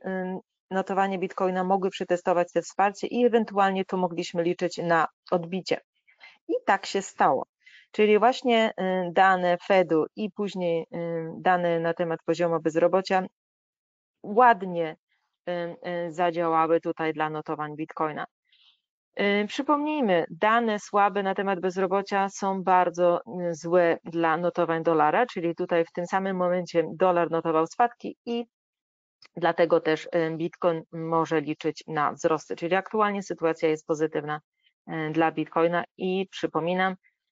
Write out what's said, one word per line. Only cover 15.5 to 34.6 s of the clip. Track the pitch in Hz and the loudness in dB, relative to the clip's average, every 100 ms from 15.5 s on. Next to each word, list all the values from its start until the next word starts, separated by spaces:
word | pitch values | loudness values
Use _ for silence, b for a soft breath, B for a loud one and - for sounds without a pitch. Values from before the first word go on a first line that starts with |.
| 175 175 170 | -6 -6 -8
e, | - 175 170 | -8 -6 -6
zadziałały | 156 175 165 170 160 160 165 | -2 -2 0 0 2 4 2
tutaj | 170 160 160 | 0 -4 -4
dla | 151 156 | -2 -4
notowań | 156 156 151 151 151 | -4 -6 -8 -8 -8
Bitcoina. | 160 - 156 143 - _ b b b b _ _ _ - | -10 -4 -4 -4 -10 _ b b b b _ _ _ -2
E, | 202 202 208 | 0 0 -2
przypomnijmy, | - 285 294 294 302 233 175 - | -4 0 0 0 -2 2 2 0
dane | 165 214 226 233 208 | -2 2 2 0 -4
słabe | - 208 202 196 | -2 2 2 2
na | 190 190 | -2 -2
temat | 196 190 | -2 -2
bezrobocia | 185 180 190 196 196 202 196 | -2 -2 0 -2 0 -2 -2
są | - 196 190 | -2 -4 -2
bardzo, | 185 185 180 170 175 175 - | 2 4 4 2 2 2 -2
e, | 175 175 | -6 -6
złe | 165 170 180 170 160 | -6 2 4 4 2
dla | - 165 165 165 | -4 -2 0 2
notowań | 175 170 165 165 | 0 0 0 0
dolara, | 165 160 151 175 240 | 2 4 4 4 0
czyli | - 170 165 | -2 -4 -4
tutaj | 180 175 165 | -2 0 0
w | |
tym | - 175 | -4 -4
samym | 196 190 185 | -2 -2 -2
momencie | 180 180 175 170 160 | 0 -2 0 -2 -2
dolar | 165 185 175 165 | 2 2 4 2
notował | 165 165 160 165 | 0 0 0 0
spadki | - 240 - 208 - - | 0 -2 -2 -14 -12 -8
i | 233 233 _ _ _ _ _ _ _ _ - | -6 -8 _ _ _ _ _ _ _ _ -2
dlatego | 165 170 170 165 | -2 2 4 4
też, | 160 156 - | 2 -2 0
e, | 175 160 | -2 0
Bitcoin | 160 170 - 175 165 - | -2 -6 -2 -2 -2 -6
może | 170 160 165 160 160 | -10 -2 -2 0 -2
liczyć | 143 151 160 147 - | -2 -4 -4 -6 -6
na | 156 143 | -2 -2
wzrosty, | 143 170 160 - - | 0 0 -2 -4 -8
czyli | 170 185 | -2 -2
aktualnie | 190 220 208 202 | -2 0 0 -2
sytuacja | 185 170 165 160 160 | -6 -4 -2 0 0
jest | 156 - | 0 -2
pozytywna, | 156 156 156 147 151 _ _ | -2 -2 -2 -6 -10 _ _